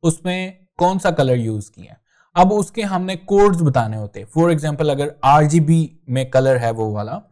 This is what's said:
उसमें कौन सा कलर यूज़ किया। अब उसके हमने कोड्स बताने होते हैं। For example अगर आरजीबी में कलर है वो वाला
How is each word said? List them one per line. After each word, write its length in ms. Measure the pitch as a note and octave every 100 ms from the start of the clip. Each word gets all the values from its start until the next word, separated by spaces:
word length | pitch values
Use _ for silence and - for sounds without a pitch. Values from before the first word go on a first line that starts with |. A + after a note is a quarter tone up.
उसमें 640 | E3 D#3+ F3+ F#3 F#3 F#3 _ -
कौन 220 | F3 F#3+
सा 120 | F#3+
कलर 240 | D#3+ C3+ B2
यूज़ 360 | A2+ G#2+ G2+
किया। 260 | - - - _ _ _ -
अब 160 | F#3
उसके 300 | G#3 G3 -
हमने 340 | G#3 F#3 F#3 F#3+
कोड्स 460 | - G3 G3+ F3
बताने 360 | D#3 C3 A2 A2
होते 220 | G#2 G#2
हैं। 80 | G2+ D#3
For 180 | E3+ D#3+
example 340 | D3+ C#3+ D3+
अगर 260 | C#3 C#3+ -
आरजीबी 760 | C3 D3 D3+ E3 D3+ E3 D#3+ - -
में 200 | B2+ C3
कलर 280 | C3 C3 B2+
है 140 | A#2
वो 220 | A2+ A2
वाला 280 | G#2 G#2 F3+ -